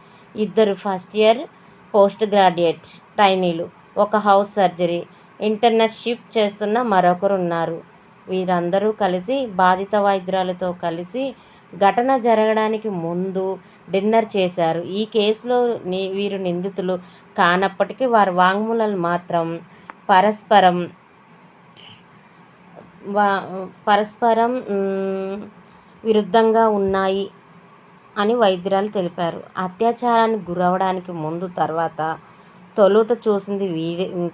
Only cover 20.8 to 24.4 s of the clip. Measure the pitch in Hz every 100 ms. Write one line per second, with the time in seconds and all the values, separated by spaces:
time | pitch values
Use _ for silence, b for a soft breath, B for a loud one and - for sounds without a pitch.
20.8 | 175 - _ _ _ - - _ _ -
21.8 | B B - - - - - - - -
22.8 | - - - 202 202 196 139 185 180 -
23.8 | - 202 208 - 233 226